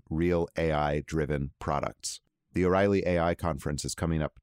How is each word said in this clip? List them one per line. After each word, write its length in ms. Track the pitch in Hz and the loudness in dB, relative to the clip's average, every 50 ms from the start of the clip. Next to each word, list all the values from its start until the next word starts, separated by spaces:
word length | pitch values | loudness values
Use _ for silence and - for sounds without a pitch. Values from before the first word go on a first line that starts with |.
| - - | -6 -4
real 380 | 80 80 85 87 87 85 85 - - - | -2 0 2 2 2 2 0 -2 -2 -2
A 140 | 82 80 | 0 0
I-driven 800 | 76 73 73 73 73 76 69 - - 80 76 67 76 71 69 69 - - | 2 2 0 0 0 -2 -4 -2 -2 -2 0 0 -2 -2 -4 -4 -8 -8
products. 600 | - - 73 69 - - - _ - - - - _ _ _ _ _ _ - | -4 -2 -2 -2 -2 -4 -8 _ -12 -12 -12 -12 _ _ _ _ _ _ -2
The 120 | 87 90 | 2 2
O'Reilly 380 | 90 92 95 101 101 101 98 87 | 4 4 4 4 4 2 2 2
A 140 | 90 90 85 | 2 2 2
I 160 | 82 85 87 | 2 2 0
Conference 500 | - - 87 78 69 - - 76 71 - | 0 -2 -4 -4 -2 -4 -4 -4 -4 -6
is 80 | 69 - | -6 -6
coming 300 | - 87 82 82 78 76 | -4 -2 0 0 0 -2
up 160 | 71 - - | -2 -6 -10